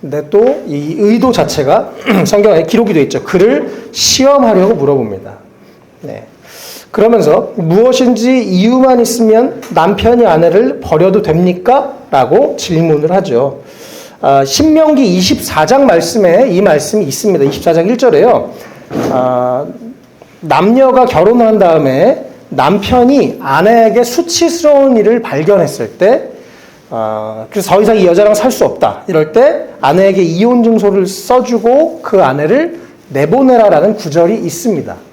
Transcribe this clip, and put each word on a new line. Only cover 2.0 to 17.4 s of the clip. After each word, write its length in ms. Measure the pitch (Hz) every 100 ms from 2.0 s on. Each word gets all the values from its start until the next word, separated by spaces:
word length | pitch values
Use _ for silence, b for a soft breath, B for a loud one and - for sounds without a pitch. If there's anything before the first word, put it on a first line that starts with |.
| -
<clears throat> 160 | 196 185
성경에 380 | 202 208 165
기록이 300 | 165 226 226
돼 80 | 170
있죠. 200 | 135 139
그를 640 | - 185 202 285 - - -
시험하려고 840 | - - - 262 285 240 202 185 214
물어봅니다. 580 | 139 139 110 95 92 101 - _ B B _ _
네. 240 | 156 110 - _ B B B B B
그러면서 640 | - 220 233 151 175 - -
무엇인지 880 | 160 180 247 262 247 226 233 262
이유만 560 | 214 180 208 254 262 254
있으면 600 | 226 - 226 220 262 - -
남편이 520 | 165 165 196 226 240 226
아내를 540 | 156 170 170 254 -
버려도 400 | - 156 185 196
됩니까? 720 | 196 160 180 180 - 269 277 - -
라고 440 | 139 123 175 294 -
질문을 540 | - 160 165 151 156
하죠. 500 | 185 185 117 139 139 B B B B B B
아, 220 | 147 139
신명기 720 | 135 - 311 311 311 285 247 180
이십사 480 | 185 - - - 156
장 200 | 262 277
말씀에 640 | 170 165 233 185 175 262
이 120 | 175
말씀이 440 | 202 151 135 214 165
있습니다. 400 | 131 214 180